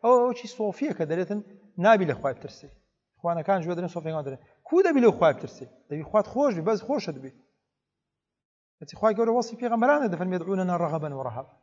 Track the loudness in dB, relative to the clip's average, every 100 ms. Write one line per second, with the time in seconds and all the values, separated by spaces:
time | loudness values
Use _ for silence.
0 | 6 4 4 -2 -10 -6 -6 -2 -4 -4
1 | -4 -2 -2 -6 -8 -20 _ 0 4 6
2 | 4 -2 -4 -6 -14 -18 -20 -20 _ _
3 | _ _ -4 -4 0 -2 -2 -4 -6 -6
4 | -6 -6 -8 -12 _ _ -2 2 4 6
5 | 4 6 2 2 -6 -14 -20 _ _ -10
6 | 0 0 0 0 0 2 -2 -2 -2 -4
7 | -4 -12 -14 -20 _ _ _ _ _ _
8 | _ _ _ _ _ _ _ _ -20 0
9 | 0 2 2 2 0 -4 -4 2 4 4
10 | 2 -2 -2 -2 -2 -2 0 0 -2 -2
11 | -4 -6 -8 -8 -14 _